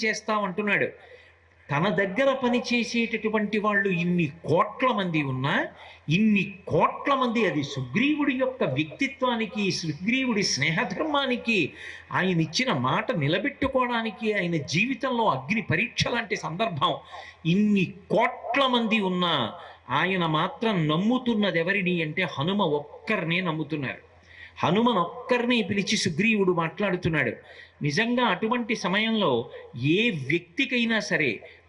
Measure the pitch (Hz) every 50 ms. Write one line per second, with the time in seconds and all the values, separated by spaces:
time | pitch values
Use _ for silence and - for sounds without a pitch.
0 | 220 220 208 - - - 214 208 202 185 175 202 208 202 196 160 127 - - -
1 | - - - - - - - _ _ _ _ _ - - 139 147 170 208 185 185
2 | 196 185 190 233 269 269 262 262 254 240 240 247 - - 240 240 220 - - 233
3 | 226 226 226 214 214 220 208 214 208 - - 214 190 214 208 202 208 196 180 165
4 | 170 175 175 175 165 139 - - - 135 151 180 214 - - - 262 254 233 208
5 | 190 175 160 156 147 135 131 127 131 143 185 254 330 320 - - - - - -
6 | - - 151 190 220 220 208 196 175 - - - - - 143 160 214 269 - -
7 | - 285 285 262 254 240 214 240 214 180 147 151 135 - - 135 127 - 135 202
8 | 262 285 302 294 285 285 254 254 262 254 - - 220 160 131 135 156 - - -
9 | 277 262 - - 254 247 240 226 220 180 - 214 202 190 160 - 175 160 143 147
10 | 185 214 254 262 262 254 226 180 175 - - 127 139 156 160 196 240 - - -
11 | 311 311 285 285 277 254 247 233 - 233 226 190 143 - - - - - - -
12 | - - - 143 180 190 180 165 160 - - - 254 175 170 135 120 131 156 202
13 | 220 - 247 170 135 139 165 208 214 277 277 - 285 269 - 262 233 240 240 226
14 | 226 220 - - 220 214 208 202 180 175 170 160 139 - 135 175 214 262 269 -
15 | - 262 247 233 220 190 139 131 131 143 214 226 175 - 151 170 220 - - -
16 | - 277 247 233 220 185 208 175 - 147 156 180 226 202 170 131 165 175 139 -
17 | - - - - - - - - - 160 175 202 214 208 208 196 175 - - -
18 | - - - 196 233 247 - - - - 240 277 277 254 247 240 233 214 220 220
19 | 196 185 185 180 180 175 160 139 117 104 - - - - - - - - 123 147
20 | 165 185 190 185 170 160 156 151 170 185 - - 226 226 208 175 156 151 151 165
21 | 196 220 254 247 254 240 226 208 202 196 160 165 165 175 202 202 185 175 180 170
22 | 160 151 147 - 185 175 - - 139 180 196 208 196 160 147 147 147 - - -
23 | - - 220 196 175 160 170 180 190 170 156 160 156 139 160 147 135 113 98 -
24 | - - - - - - - - - - - - - 139 175 214 240 247 226 180
25 | 170 - - - - - 247 240 233 240 247 226 208 180 202 202 196 208 220 -
26 | - 190 156 139 208 226 220 208 196 180 180 170 165 160 - - 208 196 180 170
27 | - 175 160 147 131 113 - - - - - - - - _ - - 147 139 185
28 | 226 233 240 247 247 220 180 175 220 220 247 240 233 208 233 - - 180 180 208
29 | 220 226 226 214 196 151 127 113 117 - - - - - - 117 123 147 165 202
30 | 226 240 190 151 127 127 156 175 - - - - 269 262 262 240 233 226 226 214
31 | - - - - 156 127 98 - - - - - _